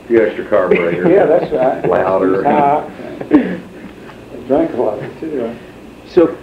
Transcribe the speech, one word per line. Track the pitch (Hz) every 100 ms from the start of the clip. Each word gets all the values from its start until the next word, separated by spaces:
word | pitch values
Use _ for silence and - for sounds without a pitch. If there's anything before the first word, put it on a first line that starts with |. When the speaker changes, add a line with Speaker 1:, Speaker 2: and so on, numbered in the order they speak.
| -
Speaker 1:
Few | 117
extra | 87 - -
carburetors. | 104 90 90 85 85 123
Speaker 2:
Yeah, | 196 170
that's | 170 160
right. | 147 127 - -
Speaker 1:
Louder. | 92 95 95 95 95
Speaker 2:
Hot. | 143 151 139 151 - - - - -
I | 294 190 180 - - - - - - - - 120
drank | 143 160
a | 120
lot | 110 107
of |
it, | - -
too, | 160 143
right? | 117 113 - - - - -
Speaker 3:
So, | 180 165 -